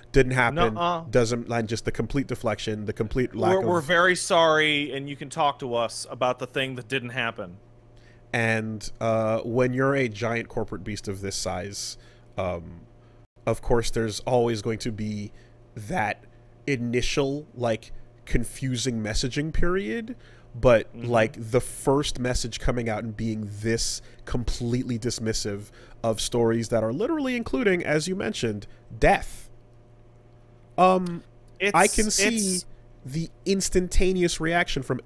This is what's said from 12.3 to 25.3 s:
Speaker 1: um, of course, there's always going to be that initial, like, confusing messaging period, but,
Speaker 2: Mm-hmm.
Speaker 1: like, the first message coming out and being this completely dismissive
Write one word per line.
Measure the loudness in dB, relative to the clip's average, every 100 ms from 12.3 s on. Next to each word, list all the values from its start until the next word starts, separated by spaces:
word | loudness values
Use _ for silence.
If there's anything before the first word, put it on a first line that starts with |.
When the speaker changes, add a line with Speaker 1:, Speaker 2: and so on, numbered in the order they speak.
| -6
Speaker 1:
um, | -4 -6 -10 -16 -20 -20 -20 -20 -20 _ -4
of | -2
course, | 2 2 2
there's | 0 -2 -4
always | 0 2 2 0
going | -4 -4
to | -4
be | -6 -6 -6 -10 -14 -20 -20 -18
that | -14 -6 -2 -2 -4 -12 -20 -20 -10 -4
initial, | -2 0 0 2 2 0 -2 -8
like, | -4 -2 -2 -6 -14 -14 -18 0
confusing | 0 0 -4 -4 -2 -2 -2
messaging | -2 0 0 -2 0
period, | 4 4 2 -2 -6 -8 -12 -18 -20 -18
but, | 2 6 6 4
Speaker 2:
Mm-hmm. | -8 0
Speaker 1:
like, | 2 2 -2 0
the | 0
first | 0 -2 2 2 0 -2
message | -2 -2 -4 -2
coming | 0 0 -2
out | -4
and | -6 -6
being | -4 -4 -8 -4
this | -2 0 -2 -6 -12 -14 -4
completely | -2 -2 -2 0 -2 -2 -4
dismissive | -4 -4 -2